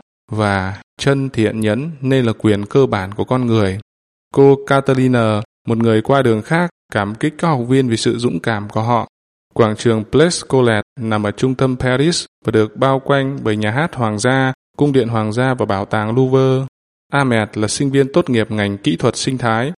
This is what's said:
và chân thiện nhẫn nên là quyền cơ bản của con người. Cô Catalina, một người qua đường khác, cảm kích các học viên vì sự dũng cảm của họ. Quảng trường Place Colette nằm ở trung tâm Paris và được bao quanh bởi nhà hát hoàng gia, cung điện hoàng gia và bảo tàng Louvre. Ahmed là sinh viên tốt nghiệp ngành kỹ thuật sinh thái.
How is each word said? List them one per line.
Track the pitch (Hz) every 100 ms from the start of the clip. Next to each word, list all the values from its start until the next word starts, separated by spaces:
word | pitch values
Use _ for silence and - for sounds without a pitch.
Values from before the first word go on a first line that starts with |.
| - _ _
và | 107 104 98 95 104 - -
chân | 139 139 135
thiện | 117 107 110
nhẫn | 107 107 156 147
nên | 131 135 117
là |
quyền | 107 110 101 98
cơ | 139 127
bản | 104 95
của | 101
con | 98 127 120
người. | 110 98 98 - _ _ _ _
Cô | - 139 139 -
Catalina, | 139 135 131 127 123 110 104 104 _ -
một | 113
người | 113 110
qua | 110 139
đường | 123 110
khác, | - 165 175 - _
cảm | 113 101 110
kích | 151 151
các | 170
học | 139 120
viên | 135 127
vì | 113
sự | 123 113
dũng | 120 -
cảm | - 107 104
của | 110
họ. | 113 120 - _ _ _ _
Quảng | - 110 107
trường | 120 110 104
Place | 127 170 - -
Colette | 135 120 107 - -
nằm | 113 107
ở | 104
trung | 101 131 127
tâm | 135 127
Paris | 127 127 156 170 - _ -
và |
được | 110 107 -
bao | 131 135
quanh | - 139 135 139
bởi | 117 107
nhà | 107
hát | 120 170 -
hoàng | 113 107
gia, | 123 135 131 - _ -
cung | 147
điện | 131 117
hoàng | 113 107
gia | 107 131
và | 123 107
bảo | 98 101
tàng | 110 107 120
Louvre. | 131 135 131 131 135 - _ _ _
Ahmed | 143 135 113 104
là | 110 107
sinh | - 143
viên | 139 135
tốt | 127 -
nghiệp | 117 104
ngành | 107 101 101
kỹ | 147 160
thuật | 120 -
sinh | - 127
thái. | 120 113 135